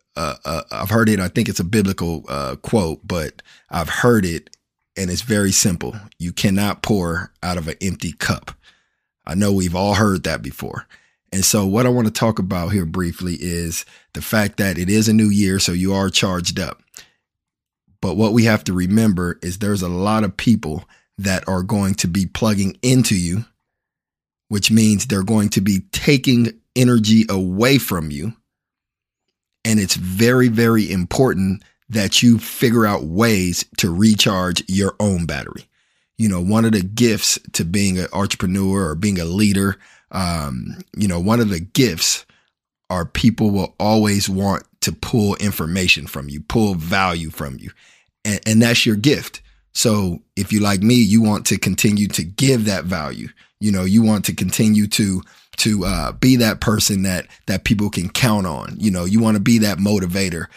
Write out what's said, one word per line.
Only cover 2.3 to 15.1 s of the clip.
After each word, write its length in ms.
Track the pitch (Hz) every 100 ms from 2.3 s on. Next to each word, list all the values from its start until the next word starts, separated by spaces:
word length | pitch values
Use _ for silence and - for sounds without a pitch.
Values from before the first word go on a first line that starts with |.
| 69 67 67
quote, 520 | - 117 82 73 -
but 360 | 90 76 - - - _
I've 200 | 85 78
heard 360 | - 123 113 92
it 300 | 80 - _ _ _ _ -
and 120 | 92
it's 120 | 90
very 320 | 120 104 98
simple. 420 | - 107 87 - 107 101 -
You 160 | 87
cannot 480 | - 110 95 101 98
pour 500 | - 104 85 85 - _
out 160 | 90 87
of 120 | 80
an 60 | -
empty 320 | 95 - 85
cup. 400 | - - 95 - - _ _ _ _ _ _ -
I 80 |
know 200 | 90 104
we've 220 | 98 90 90
all 180 | 101
heard 300 | 98 107 92
that 180 | 82 69
before. 460 | 62 - - - - - _ _ _
And 140 | 95 92
so 200 | 107 98
what 200 | 104 123
I 40 |
want 180 | 123 110
to 60 |
talk 240 | - 113 110
about 360 | 92 92 87
here 120 | 98 82
briefly 520 | 92 87 82 90 87
is 460 | 87 85 85 80 - - _
the 100 | -
fact 360 | - 110 101 -
that 200 | 98 85
it 120 | 90
is 180 | 107
a 60 | 110